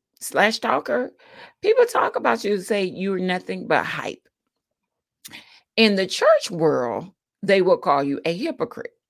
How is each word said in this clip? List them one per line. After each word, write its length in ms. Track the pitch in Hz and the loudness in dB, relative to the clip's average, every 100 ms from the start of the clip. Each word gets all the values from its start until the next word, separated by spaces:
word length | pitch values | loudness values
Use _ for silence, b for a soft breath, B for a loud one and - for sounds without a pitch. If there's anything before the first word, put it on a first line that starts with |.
| _ _ | _ _
slash 380 | - 135 208 220 | -4 2 2 0
talker, 520 | 226 240 - 240 254 - B B B B | -2 -2 -2 -4 -4 -10 B B B B
people 240 | 392 508 480 | 2 4 4
talk 300 | - - - | 2 0 0
about 280 | 226 226 | 0 0
you 100 | 202 | 0
and 80 | 202 | -2
say 220 | 185 208 | -2 -2
you're 340 | 185 - 190 185 | -2 -4 -4 -2
nothing 480 | 185 180 - 185 180 | -2 -2 -4 -8 -2
but 160 | 143 | 0
hype. 440 | - 156 - - _ _ _ _ _ _ _ _ _ _ - B B B B - | 0 -6 -8 -10 _ _ _ _ _ _ _ _ _ _ -20 B B B B 2
In 200 | 220 190 | 2 2
the 100 | 185 | -2
church 440 | - 554 640 - | 0 4 4 0
world, 640 | 175 156 131 120 104 180 _ _ _ | -2 0 2 0 -4 -8 _ _ _
they 200 | 196 196 | 2 4
will 160 | 180 165 | 4 2
call 240 | 175 143 | 2 0
you 160 | 143 139 | 0 -2
a 80 | 170 | -4
hypocrite 600 | 170 320 - - - - _ _ | -4 -6 -6 -8 -8 -16 _ _